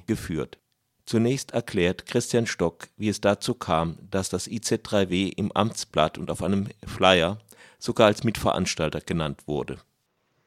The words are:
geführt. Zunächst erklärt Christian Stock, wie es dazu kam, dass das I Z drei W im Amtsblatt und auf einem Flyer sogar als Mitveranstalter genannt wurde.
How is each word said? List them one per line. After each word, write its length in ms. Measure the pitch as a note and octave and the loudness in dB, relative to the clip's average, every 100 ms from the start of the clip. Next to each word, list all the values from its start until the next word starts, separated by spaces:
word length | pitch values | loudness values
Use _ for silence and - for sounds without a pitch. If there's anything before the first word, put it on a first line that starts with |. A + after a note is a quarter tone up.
| - | -4
geführt. 520 | A2 - D#2+ B1+ - _ _ _ _ - | -4 -4 -6 -6 -10 _ _ _ _ -2
Zunächst 460 | A#2 A#2 C#3 - | 0 2 0 -4
erklärt 540 | - - G2+ F2 F#2 - | -6 -2 0 2 0 -2
Christian 420 | B2 - A#2+ A2+ | -2 0 0 0
Stock, 420 | - E2+ - - - | 0 -2 -2 -16 -4
wie 120 | G#2+ | -2
es 120 | G2 | 0
dazu 320 | G2+ G2+ - | 2 2 0
kam, 440 | A#2+ - E2 E2 D#2+ F#2 | -4 0 0 0 -4 -6
dass 180 | F#2+ F#2+ | -4 -2
das 180 | F#2 - | -4 -6
I 120 | A2 | -6
Z 220 | - A2+ | -2 -4
drei 260 | - G#2+ F#2 | 0 0 2
W 200 | F2+ G2 | 0 0
im 240 | - G2+ | -2 -4
Amtsblatt 640 | - G#2+ - - - D#2 - | 0 -2 -2 -6 0 0 0
und 120 | - | -8
auf 140 | D#2 | -4
einem 240 | E2 G2 G2 - - | -2 -2 -4 -10 -12
Flyer 520 | - F#2 F#2 E2 G#2+ - - - - | 2 6 6 4 -2 -12 -20 -20 -14
sogar 280 | - - A2 | -4 4 4
als 180 | G#2+ A#2 | 4 -2
Mitveranstalter 720 | G#2 A2+ - F2+ - D#2+ D#2+ | 0 0 0 0 -2 -2 -4
genannt 440 | - F2 D#2 C#2 - | -4 -2 -2 -6 -6
wurde. 300 | D2 B1 C2 _ _ _ _ _ _ | -4 -4 -8 _ _ _ _ _ _